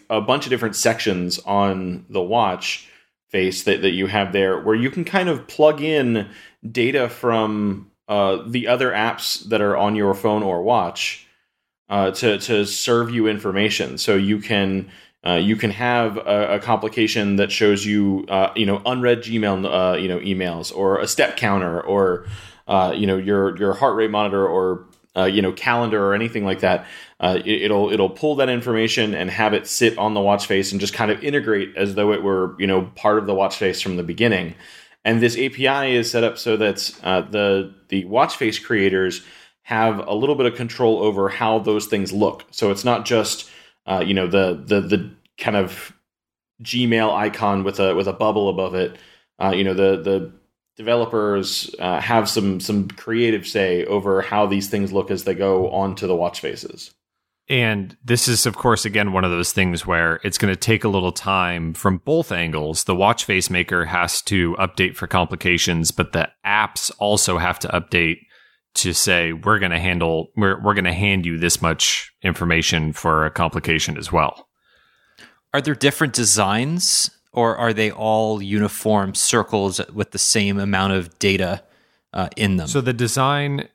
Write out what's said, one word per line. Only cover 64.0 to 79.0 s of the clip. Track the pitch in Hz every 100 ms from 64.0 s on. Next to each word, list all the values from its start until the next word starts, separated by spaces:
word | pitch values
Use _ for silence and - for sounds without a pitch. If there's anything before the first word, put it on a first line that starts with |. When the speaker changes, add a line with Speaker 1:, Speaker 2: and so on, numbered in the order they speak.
| 87 -
Speaker 2:
to | - 98 85 87
update | 92 - 90 -
for | 87
complications, | 92 85 87 92 87 - 82 80
but | - 82
the | 85 76 _
apps | 98 104 104 - - -
also | 104 104 - 85
have | 87 85
to | -
update | 87 - 90 82 82 _ _ _ _ _
to | - 92
say, | 82 - 90 85
"We're | 82 98 107
gonna | 95 85
handle, | 90 87 82 80 82 -
we're, | 101 98
we're | 104
gonna | 101 90
hand | 85 101 95
you | 85 82
this | 85 -
much | 82 78 - - - _
information | 95 85 85 82 - 82 78
for | 76 85 78
a | 78
complication | - 82 80 78 80 - 73
as | -
well." | 85 73 - - _ _ _ _ _ _ _ - _ _
Speaker 3:
Are | 139
there | 143
different | 143 143 - 151
designs, | 110 110 107 98 107 135 175 - - - _ _
or | 127 117 113
are | 117
they | 107 107
all | 95 110 110 110 107
uniform | 98 104 104 - 110 107